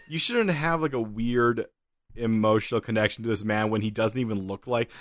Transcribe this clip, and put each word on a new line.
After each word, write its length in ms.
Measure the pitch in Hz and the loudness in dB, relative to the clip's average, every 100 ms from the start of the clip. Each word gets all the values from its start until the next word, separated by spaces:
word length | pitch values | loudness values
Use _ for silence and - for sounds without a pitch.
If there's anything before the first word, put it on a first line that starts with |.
| - | -10
you 100 | 160 | -6
shouldn't 320 | - 240 208 | -2 0 2
have, 300 | 151 160 165 | 0 0 0
like, 140 | 156 | 0
a 60 | 131 | -2
weird 680 | 110 107 117 120 120 117 - _ _ _ _ | -4 -2 0 4 4 2 -4 _ _ _ _
emotional 680 | 110 113 113 107 107 - 113 | -4 0 2 4 4 2 -4
connection 420 | - 110 107 - | 0 0 0 0
to 40 | 113 | -4
this 160 | 104 | -2
man 240 | 104 107 110 | 0 0 0
when 120 | 110 | 0
he 80 | 107 | -2
doesn't 280 | 104 110 123 | 0 -2 0
even 280 | 117 104 95 | -4 -4 -6
look 200 | 98 - | -10 -4
like, 240 | 120 120 - | -4 -4 -8